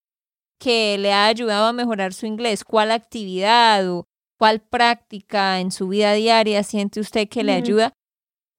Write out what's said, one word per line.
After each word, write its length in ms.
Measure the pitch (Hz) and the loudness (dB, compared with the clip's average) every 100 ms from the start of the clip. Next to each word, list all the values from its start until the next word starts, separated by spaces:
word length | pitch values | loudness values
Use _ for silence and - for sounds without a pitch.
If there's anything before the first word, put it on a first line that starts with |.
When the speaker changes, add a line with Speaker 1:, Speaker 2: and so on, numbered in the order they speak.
| _ _ _ _ _ _ | _ _ _ _ _ _
Speaker 1:
que 360 | 254 233 214 202 | -2 0 0 0
le 140 | 202 | 0
ha 140 | 202 214 | 2 2
ayudado 400 | 226 233 208 220 | 0 -2 0 0
a 60 | |
mejorar 400 | 240 240 208 190 | 0 -4 -4 -6
su 140 | 185 220 | -6 -8
inglés? 380 | 214 240 202 | -4 -4 -4
¿Cuál 260 | - 220 214 | -2 0 0
actividad 960 | 226 - 233 196 185 202 240 233 202 185 | -2 -6 -12 -8 -2 2 4 4 4 0
o 140 | 175 - _ _ - | -4 -10 _ _ 0
cuál 220 | 220 220 | 2 2
práctica 1000 | - 240 233 233 _ 208 - 208 190 185 | -2 0 2 0 _ -20 -6 -2 0 -2
en 100 | 185 | -4
su 180 | - 190 | -6 -4
vida 240 | 202 208 | 0 2
diaria 500 | 214 220 226 214 208 | 2 4 2 2 0
siente 380 | 202 208 202 214 | -2 -4 -4 -6
usted 280 | 208 226 208 | -4 -4 -4
que 140 | 240 | -4
le 80 | 208 185 | -2 0
Speaker 2:
Ujú. 60 | |
Speaker 1:
ayuda 280 | 240 208 233 - _ _ _ _ _ | 0 2 0 -4 _ _ _ _ _